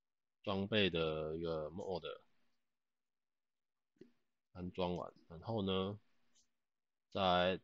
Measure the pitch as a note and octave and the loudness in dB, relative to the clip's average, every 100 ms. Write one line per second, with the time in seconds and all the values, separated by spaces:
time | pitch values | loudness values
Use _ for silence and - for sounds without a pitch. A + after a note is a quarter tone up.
0 | _ _ _ _ - G2 G2 A2 F#2+ E2 | _ _ _ _ -4 -2 2 4 4 4
1 | D#2+ D#2 D#2 D#2+ E2 D#2+ D2+ F2 F#2+ F2 | 0 0 -4 -4 -4 -4 -4 -8 -6 -6
2 | D#2 - - _ _ _ _ _ _ _ | -6 -12 -16 _ _ _ _ _ _ _
3 | _ _ _ _ _ _ _ _ _ _ | _ _ _ _ _ _ _ _ _ _
4 | - _ _ _ _ F#2 F2+ F#2 F2+ F2 | -20 _ _ _ _ -10 -8 -2 -2 -2
5 | - - - E2+ A2+ A2+ F#2+ F#2+ F#2+ G#2 | -6 -12 -18 -12 -6 -2 0 0 0 -4
6 | - _ _ _ _ _ _ _ _ _ | -12 _ _ _ _ _ _ _ _ _
7 | _ G2+ F#2 F2+ F2+ F2+ | _ 2 4 6 4 2